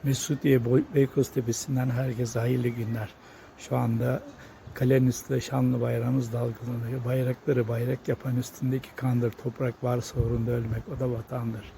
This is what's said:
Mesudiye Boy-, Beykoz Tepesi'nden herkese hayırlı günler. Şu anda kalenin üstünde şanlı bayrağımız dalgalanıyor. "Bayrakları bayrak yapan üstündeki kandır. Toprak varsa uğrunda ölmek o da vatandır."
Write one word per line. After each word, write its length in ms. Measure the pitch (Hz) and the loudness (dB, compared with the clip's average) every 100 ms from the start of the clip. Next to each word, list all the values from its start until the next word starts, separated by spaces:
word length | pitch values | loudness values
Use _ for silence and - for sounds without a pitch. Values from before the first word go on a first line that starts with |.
Mesudiye 600 | 139 135 - 139 147 131 117 | 0 0 0 0 4 4 6
Boy-, 180 | 127 - 151 | 2 4 2
Beykoz 340 | 135 - 131 | 4 4 0
Tepesi'nden 600 | - 117 113 - 127 127 | 0 -2 -4 -2 -2 0
herkese 500 | 120 131 117 120 117 | 0 -2 -2 -2 0
hayırlı 280 | 117 127 120 | 0 2 0
günler. 420 | 120 113 113 107 - - - - - | -2 -4 -4 -6 -10 -20 -20 -20 -20
Şu 200 | - 127 | -4 0
anda 460 | 120 113 123 127 - - - - - | 2 2 2 0 -4 -18 -20 -20 -16
kalenin 340 | - 127 131 127 | 0 4 6 6
üstünde 340 | 120 - 131 | 2 -2 -2
şanlı 400 | - 135 127 123 | 0 0 2 2
bayrağımız 520 | 120 117 120 131 120 | 0 0 0 0 0
dalgalanıyor. 720 | 117 120 113 117 120 117 131 123 | -2 -2 -4 -6 -4 -4 -4 -2
"Bayrakları 600 | 131 127 123 - 127 110 | 0 0 -2 0 2 2
bayrak 400 | 117 120 131 - | 0 0 -2 -2
yapan 300 | - 127 123 | -4 0 -2
üstündeki 520 | 127 - 131 131 - - | -2 -4 -2 -2 -4 -4
kandır. 360 | 127 123 120 - | 0 2 0 -2
Toprak 400 | 131 117 127 117 | -8 -4 -4 -2
varsa 360 | 123 123 - 123 | -2 -2 -2 -2
uğrunda 320 | 117 120 117 | 0 0 0
ölmek 320 | 120 113 113 - 139 | -2 -2 -4 -6 -4
o 20 | |
da 120 | 131 | -2
vatandır." 600 | 117 113 127 117 110 101 | -4 -6 -6 -6 -6 -12